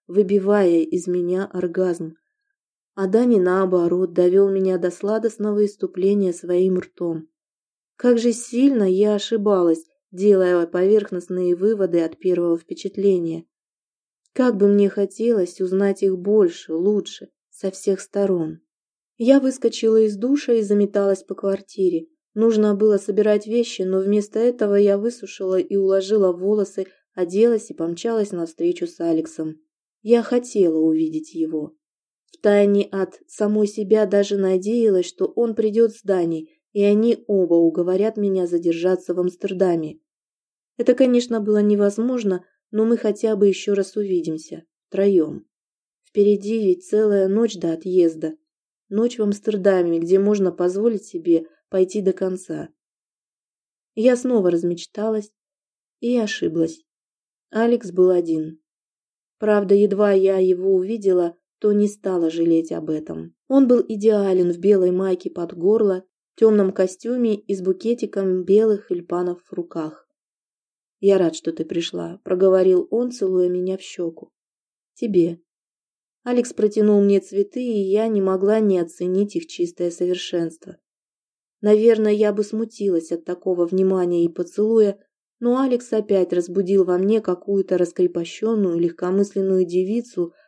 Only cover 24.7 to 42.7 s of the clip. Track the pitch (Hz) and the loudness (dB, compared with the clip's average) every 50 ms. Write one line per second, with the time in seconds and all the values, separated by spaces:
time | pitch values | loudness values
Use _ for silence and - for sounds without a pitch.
24.7 | 202 202 208 202 196 202 208 233 240 - 208 196 - - 190 185 185 185 - - | 2 4 4 4 2 0 -2 -4 -6 -8 -16 -16 -12 -8 -6 -2 -2 -2 -2 -2
25.7 | 202 196 190 190 190 196 190 190 214 214 196 185 175 175 185 202 214 214 196 - | -2 0 0 2 2 0 0 0 0 2 2 2 0 -2 -2 -2 0 0 -2 -4
26.7 | - - 185 - _ _ _ _ - - 180 170 180 202 226 240 233 214 214 - | -6 -10 -10 -10 _ _ _ _ -6 -6 -6 -2 2 2 2 2 2 0 -4 -8
27.7 | - - 165 170 170 170 - 233 226 220 208 208 190 175 170 165 - - 175 175 | -10 -8 -6 -6 -6 -6 -4 -4 -2 -2 -4 -4 -4 -8 -8 -8 -8 -4 -2 -2
28.7 | 170 - 180 165 - - 170 170 160 160 160 160 - - 156 156 156 - _ _ | -2 -2 -6 -10 -8 -6 -4 -2 -2 -2 -4 -6 -8 -10 -10 -10 -10 -14 _ _
29.7 | _ _ _ _ _ _ - 214 233 233 226 - 254 240 240 - - 208 185 170 | _ _ _ _ _ _ 0 2 2 2 2 0 -2 -4 -4 -2 0 2 2 2
30.7 | 160 160 160 160 160 160 160 156 160 156 156 - - 165 160 160 160 151 147 - | 2 2 2 2 0 0 -2 -4 -4 -8 -10 -10 -8 -6 -6 -6 -6 -8 -8 -10
31.7 | _ _ _ _ _ _ _ _ _ _ _ _ _ - - 208 202 202 202 202 | _ _ _ _ _ _ _ _ _ _ _ _ _ -2 0 2 4 4 4 4
32.7 | 202 202 196 - - 196 185 180 - - _ _ - - 214 208 214 214 208 202 | 2 2 0 -2 -4 -6 -6 -6 -8 -18 _ _ -6 -4 -2 0 0 0 0 -2
33.7 | 208 220 208 185 214 214 214 190 202 202 202 202 208 196 190 190 190 185 185 208 | -2 -4 0 2 2 2 2 2 2 0 2 0 -2 -2 0 0 0 0 0 -2
34.7 | 233 240 226 220 190 180 175 - - - 190 - - - 240 226 214 220 214 214 | 0 2 2 2 2 2 0 -2 -4 -6 -4 -4 -2 -2 -2 -2 -2 -2 -2 0
35.7 | 202 226 233 220 214 - - 196 196 180 170 165 165 160 160 - _ _ _ _ | 2 2 2 0 0 -6 -4 -2 -2 0 0 -2 -4 -6 -8 -12 _ _ _ _
36.7 | - 202 202 202 208 208 226 240 233 - - - 208 196 180 165 170 170 170 165 | -2 0 2 4 4 4 2 2 0 -2 -2 -2 0 0 2 4 4 4 4 4
37.7 | 160 175 175 180 185 185 208 220 214 214 202 202 190 190 180 170 175 170 175 170 | 2 0 -2 0 0 0 0 -2 -2 -2 -2 0 0 0 -2 -2 -2 -2 0 0
38.7 | 165 165 170 185 190 180 - - 175 175 180 180 180 - - 196 190 180 190 180 | -2 0 0 0 0 -2 -2 -6 -4 -2 -2 -4 -4 -6 -8 -6 -2 -2 0 0
39.7 | 170 165 156 156 156 - _ _ _ _ _ _ _ _ _ _ _ _ _ _ | 0 -2 -4 -8 -12 -16 _ _ _ _ _ _ _ _ _ _ _ _ _ _
40.7 | _ - 240 254 247 247 269 247 247 240 240 240 226 220 208 214 214 208 208 208 | _ -4 0 2 4 4 4 4 4 2 0 0 -4 -4 0 0 2 2 4 2
41.7 | 208 202 202 202 202 220 226 254 254 247 220 196 185 180 - _ _ _ _ - | 2 2 2 0 0 -2 -4 -2 -2 -2 -2 -2 -4 -4 -6 _ _ _ _ -8